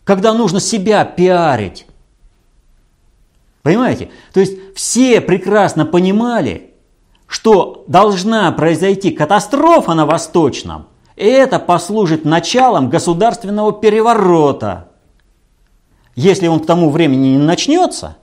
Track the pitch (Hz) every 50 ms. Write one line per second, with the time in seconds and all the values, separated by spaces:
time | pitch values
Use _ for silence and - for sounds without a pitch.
0 | _ - 202 190 190 226 220 226 240 180 160 196 180 - - 220 185 214 208 190
1 | 147 147 - - 175 185 185 175 170 156 135 113 104 90 - - - _ _ _
2 | _ _ _ _ _ _ _ _ _ _ _ _ _ _ _ _ _ _ _ _
3 | _ _ _ _ _ _ _ _ _ _ _ _ - 143 180 226 254 214 127 123
4 | - - - - - _ - 185 196 190 - - - - - - - - - 220
5 | 262 254 240 190 - - 180 196 - 196 202 214 196 170 - 160 151 151 - 175
6 | 180 185 196 214 233 240 240 220 156 113 85 87 - - _ _ _ _ _ _
7 | _ _ _ _ _ - - - - 220 220 180 151 - - - - - 135 180
8 | 208 214 202 180 180 220 226 220 202 160 127 - 151 165 165 147 170 196 196 190
9 | 190 175 156 - 202 196 - 208 185 - - 269 302 330 339 302 - - 165 160
10 | 156 147 160 160 160 - - 180 165 135 - - - 92 80 78 73 - _ _
11 | _ _ _ - - 208 254 269 269 262 247 165 - - 175 170 170 - 202 220
12 | 208 160 160 156 156 151 156 170 170 - - 247 262 254 214 165 131 123 139 170
13 | - 180 170 165 208 233 226 - - 190 208 208 214 214 208 208 - 214 208 220
14 | 220 233 233 220 196 180 175 165 151 143 131 - 113 104 92 85 82 - _ _
15 | _ _ _ _ _ _ _ _ _ _ _ _ _ _ _ _ _ _ _ _
16 | _ _ - 120 139 190 202 - 180 170 165 156 156 - 165 175 170 156 139 156
17 | 170 156 131 131 135 131 131 139 147 156 175 185 - - 294 359 359 - - -
18 | - 76 78 _